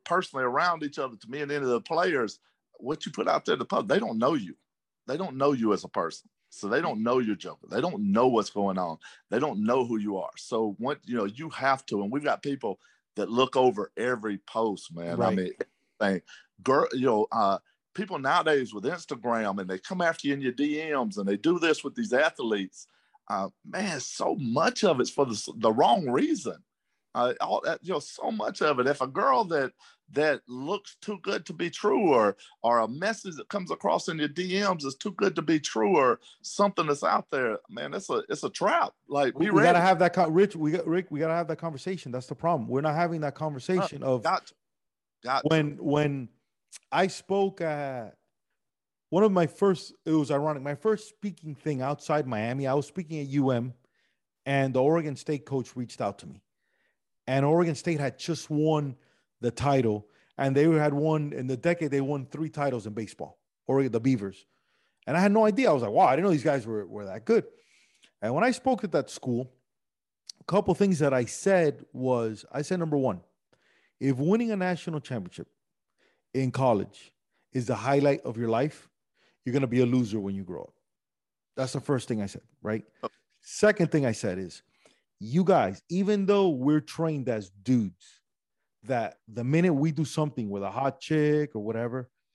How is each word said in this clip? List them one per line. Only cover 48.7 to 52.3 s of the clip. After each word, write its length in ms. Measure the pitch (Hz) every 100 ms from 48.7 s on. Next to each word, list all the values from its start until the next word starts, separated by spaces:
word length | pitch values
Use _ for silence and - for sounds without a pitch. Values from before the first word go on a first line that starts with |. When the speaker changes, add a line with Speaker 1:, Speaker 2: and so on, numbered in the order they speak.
| _ _ _ -
Speaker 2:
one 160 | 165
of 80 | 214
my 140 | 185 165
first, 480 | - 202 180 - -
it 80 | -
was 180 | 156 135
ironic, 320 | 143 151 147
my 120 | 139
first 340 | 143 220 214 -
speaking 460 | - 202 170 156
thing 260 | 143 156 135
outside 460 | 131 147 - 151
Miami, 400 | 127